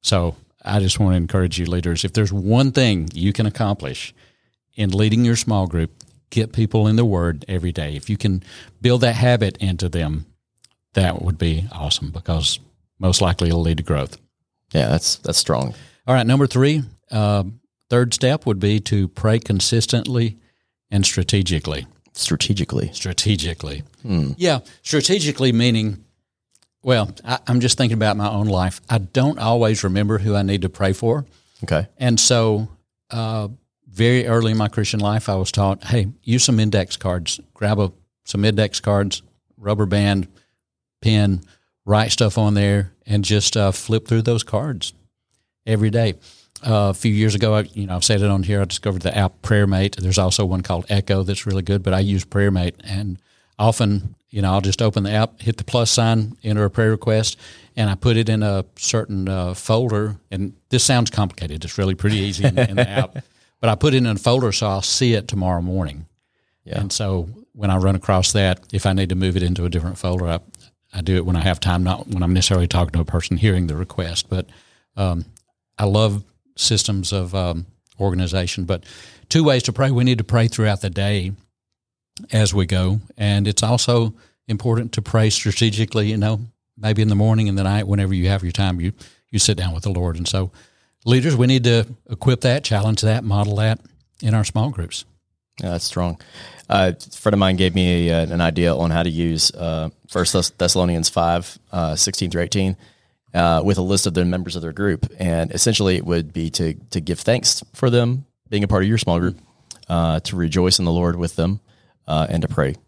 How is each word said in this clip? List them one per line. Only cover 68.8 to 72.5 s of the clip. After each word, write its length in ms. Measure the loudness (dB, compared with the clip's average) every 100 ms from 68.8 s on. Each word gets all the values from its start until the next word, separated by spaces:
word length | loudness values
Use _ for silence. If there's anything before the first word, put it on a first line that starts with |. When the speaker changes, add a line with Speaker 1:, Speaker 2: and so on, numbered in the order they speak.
| 0
Speaker 1:
I 60 |
need 160 | 0 0
to 60 | 0
move 220 | 0 0
it 60 |
into 220 | 0 0 -2
a 40 |
different 300 | -2 -4 -6
folder, 280 | -4 -2 -2
I, 120 | -4 -6 -20 -20 _ _
I 100 | -8
do 140 | 0 0
it 120 | 2
when 80 | 0
I 60 |
have 180 | 0 0
time, 240 | 0 0
not 240 | 0 -2 -4
when 160 | -2
I'm 100 | 2
necessarily 320 | 2 2